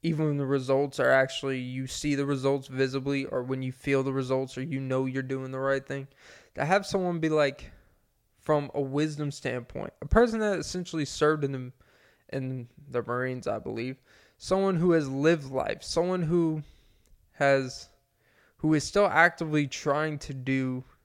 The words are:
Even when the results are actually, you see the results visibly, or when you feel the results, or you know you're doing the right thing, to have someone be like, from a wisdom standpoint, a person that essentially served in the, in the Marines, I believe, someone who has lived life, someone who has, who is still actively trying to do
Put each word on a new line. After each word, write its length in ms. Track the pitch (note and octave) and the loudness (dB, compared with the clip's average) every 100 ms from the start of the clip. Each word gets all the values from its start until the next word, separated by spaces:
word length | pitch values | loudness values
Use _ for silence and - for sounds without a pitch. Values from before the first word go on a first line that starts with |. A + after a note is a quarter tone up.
Even 240 | E3 D#3 D#3 | 0 0 0
when 100 | C#3+ | 0
the 80 | |
results 560 | C#3 C#3 B2+ C3+ C#3+ C3+ | 0 0 2 2 2 0
are 100 | B2+ | 4
actually, 480 | C3 C3+ - C#3 C3 | 4 4 0 -4 -4
you 280 | B2+ B2+ C3 | -6 -6 -6
see 280 | - D3+ | -4 -2
the 120 | C#3 C#3 | 0 0
results 420 | C#3 C3+ C#3 C3+ | 0 2 0 -2
visibly, 560 | C3 C3+ C3+ C3 C#3 | -2 0 0 -2 -2
or 180 | C3+ C3 | -2 -4
when 200 | B2 C3 | -4 -4
you 100 | C3 | -4
feel 300 | B2+ - C3+ | -6 0 0
the 100 | C3+ | 2
results, 460 | C3+ B2+ C3 C3 - | -2 0 0 -2 -6
or 40 | |
you 160 | C3+ C3+ | -6 -6
know 280 | C3 C3 C3 | -2 -2 -2
you're 160 | C3 | -4
doing 280 | C3 C3+ C3 | -4 -6 -6
the 80 | C3 | -4
right 280 | C3+ C3+ C3 | 0 0 -2
thing, 200 | C#3 C3+ _ - - _ | -8 -8 _ -20 -20 _
to 100 | - C#3+ | -6 2
have 180 | F#3+ | 2
someone 360 | G3 G3+ F3+ E3+ | 2 -2 0 0
be 100 | D#3+ | 0
like, 400 | D#3 C#3+ C3+ - - _ _ _ _ _ _ | 4 2 0 -16 -20 _ _ _ _ _ _
from 320 | - D3+ C#3+ | 0 0 0
a 60 | C#3+ | -4
wisdom 480 | C3+ C#3 D#3 D3 D3 | -2 0 -2 -2 -6
standpoint, 640 | C#3+ C3+ B2 B2 - - _ | -4 -4 -4 -6 -10 -10 _
a 40 | D3 | 2
person 340 | - A#3+ A3 | 6 6 2
that 180 | G#3+ F#3+ | 0 -2
essentially 480 | D3 F3+ F3 E3 C#3+ | -4 -6 -6 -4 -4
served 360 | - D3+ D#3 | 2 2 4
in 100 | C#3+ | 0
the, 200 | C3+ B2+ - _ _ _ _ _ | -4 -10 -16 _ _ _ _ _
in 400 | C3+ C3 C3 A#2+ - C#3+ | -6 -4 -6 -10 -16 -6
the 120 | B2 | -6
Marines, 440 | A#2 B2 B2+ B2+ - | -2 -2 -2 -4 -4
I 120 | A2 | -4
believe, 380 | A2+ A2+ B2 C3 _ - _ _ | -4 -6 -6 -8 _ -20 _ _
someone 400 | - F#3+ G3 F#3 | -2 2 2 2
who 160 | F3+ | 4
has 160 | E3 C#3+ | 4 2
lived 420 | C3+ D3+ E3+ C3+ | 2 4 2 0
life, 320 | C3 - - | -4 -2 -4
someone 380 | - - F3 F#3 | -4 -2 0 0
who 420 | E3 F3 E3 D#3 D3 - _ _ _ - _ | 0 2 2 -2 -6 -18 _ _ _ -20 _
has, 560 | _ C#3+ C#3 C3 - - _ _ _ _ _ _ _ | _ 4 4 2 -10 -18 _ _ _ _ _ _ _
who 160 | D#3 | 2
is 100 | D#3 | 2
still 220 | - G3+ G3+ | 2 2 2
actively 600 | D3 E3 - E3 D3+ C#3+ | 6 4 4 -2 0 0
trying 520 | - D3+ C#3+ D#3 D3+ | -2 0 0 0 -4
to 160 | - | -8
do 500 | C3+ B2+ C3+ C3 B2+ B2+ _ | -8 -2 0 0 -4 -8 _